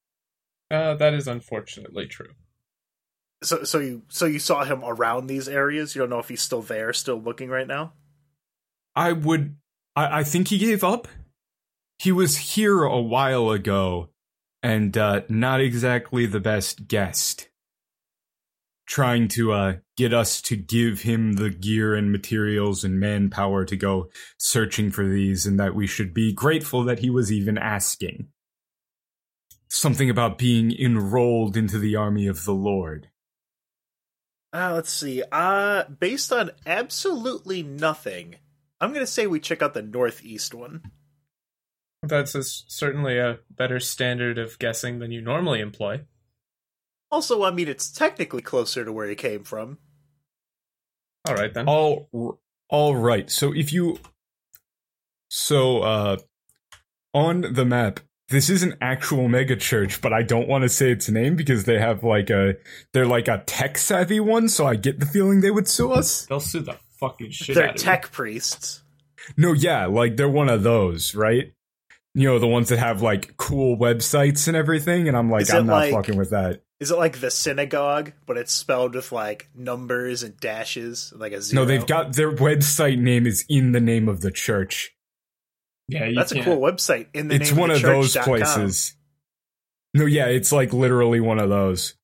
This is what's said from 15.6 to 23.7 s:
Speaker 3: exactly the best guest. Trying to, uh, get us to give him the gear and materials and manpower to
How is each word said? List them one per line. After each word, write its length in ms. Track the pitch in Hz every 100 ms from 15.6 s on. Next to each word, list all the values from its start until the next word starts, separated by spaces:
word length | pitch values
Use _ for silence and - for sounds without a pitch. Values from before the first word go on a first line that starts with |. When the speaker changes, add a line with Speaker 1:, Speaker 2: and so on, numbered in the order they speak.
Speaker 3:
exactly 640 | 120 117 123 123 117 123
the 160 | 117 104
best 460 | 110 104 - - 104
guest. 640 | 107 92 - - - - _ _ _ _ _ _ _ _ _ _ _ _ _ -
Trying 420 | - 127 120 110
to, 240 | 110 113
uh, 220 | 101 98 90 - -
get 180 | 120
us 260 | 117 110 -
to 140 | - 107
give 460 | 90 117 117 98
him 320 | 113 113 110
the 160 | 98 104
gear 440 | 85 101 110 107
and 180 | 104 104
materials 720 | 101 - 110 104 104 104 98
and 140 | 98 95
manpower 640 | 104 104 98 98 98 98
to 120 | 92